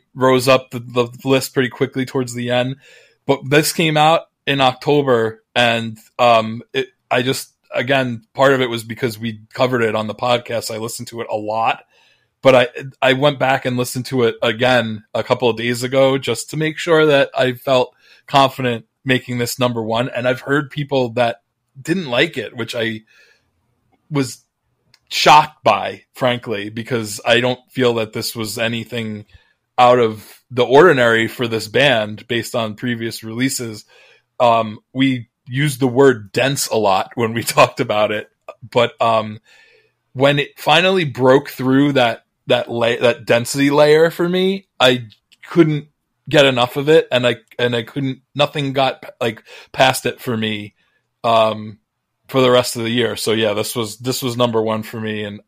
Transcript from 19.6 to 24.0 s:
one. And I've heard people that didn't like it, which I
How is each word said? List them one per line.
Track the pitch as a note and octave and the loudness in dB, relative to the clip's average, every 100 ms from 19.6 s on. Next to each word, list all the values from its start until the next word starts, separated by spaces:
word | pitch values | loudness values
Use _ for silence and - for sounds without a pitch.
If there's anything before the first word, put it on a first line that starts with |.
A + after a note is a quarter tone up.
| B2 A#2 | -2 -2
one. | A2 A2+ C3 | -4 -2 -4
And | B2 B2 | -4 -4
I've | B2 | -4
heard | - C#3+ C#3+ | -2 -4 -4
people | - C#3 C#3 B2 | -8 -4 -2 -2
that | A2+ A#2+ - _ _ _ - | 0 -2 -2 _ _ _ -12
didn't | C3 F3+ D3+ | -6 -4 -2
like | A#2+ E3 C3+ | 0 0 -2
it, | G#2 A#2+ | -10 -10
which | A2+ - | -8 -4
I | A2+ A2 - _ _ _ _ _ _ _ _ _ | -4 -6 -12 _ _ _ _ _ _ _ _ _